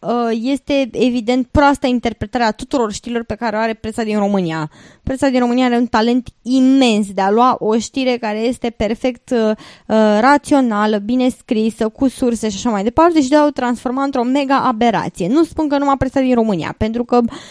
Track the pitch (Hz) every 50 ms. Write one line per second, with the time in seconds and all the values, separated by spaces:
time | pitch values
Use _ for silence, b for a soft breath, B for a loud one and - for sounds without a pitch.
0 | - - 226 240 240 233 226 233 220 254 277 269 _ - 294 277 269 233 - -
1 | 196 254 240 254 220 208 247 254 254 _ _ 302 294 285 285 262 - 262 247 240
2 | - 240 220 _ - 208 - 254 240 233 247 _ - - - 285 240 214 208 -
3 | _ - 240 233 226 _ 220 214 - 233 208 214 220 226 226 220 _ 220 220 -
4 | 226 214 208 214 202 202 208 196 185 165 160 160 156 151 B B B B B B
5 | B - 262 262 - 277 254 254 247 240 240 254 254 247 240 240 240 233 - 226
6 | 226 233 240 254 240 - - _ _ - 254 262 254 262 269 269 269 240 220 208
7 | 214 196 202 185 190 196 208 226 240 254 240 - - 214 214 233 214 - _ 269
8 | 262 254 247 240 - 214 208 214 226 240 254 - - 240 226 _ 226 202 220 220
9 | - 262 247 240 _ - 262 233 220 214 214 B B B B B B _ 220 220
10 | 220 214 208 208 214 262 285 294 _ - 294 277 262 240 214 208 208 214 220 208
11 | 202 208 240 254 254 247 247 - - - 247 214 220 226 214 - 226 220 220 -
12 | 277 262 - - 262 247 233 220 - 214 202 190 - 247 226 202 196 220 240 -
13 | 320 349 339 320 277 254 277 302 294 294 285 - 254 240 247 226 - 262 247 262
14 | 277 277 277 262 233 240 254 285 285 262 277 262 - 247 254 220 240 240 214 175
15 | - 180 - - 185 170 233 311 339 320 - - 320 294 277 285 277 285 269 262
16 | - 269 - 277 269 254 254 233 226 220 208 170 156 - - _ - 220 226 240
17 | 247 240 - 240 240 226 B B B B